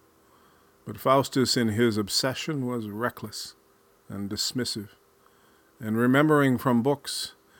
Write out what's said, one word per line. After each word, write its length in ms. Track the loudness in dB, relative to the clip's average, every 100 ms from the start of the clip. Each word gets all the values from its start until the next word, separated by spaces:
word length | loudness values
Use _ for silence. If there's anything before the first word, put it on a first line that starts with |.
| _ _ _ _ _ _ _ _ -14
But 140 | -4
Faustus, 560 | 2 2 2 2 2 2
in 140 | 2
his 260 | 2 2 2
obsession, 720 | -2 -2 -2 -4 -6 -4 -4
was 240 | -6 -6
reckless 680 | -6 -6 -6 -12 -12 -14 -16 _ _ _ _ -14
and 200 | -10 -6
dismissive, 600 | -4 -4 -4 -4 -6 -10 _ _ _ _ _ _ _ _ -10
and 160 | -4 2
remembering 600 | 4 4 4 4 4 2
from 260 | 2 2
books, 520 | 2 0 -4 -10 -10 -14 _ _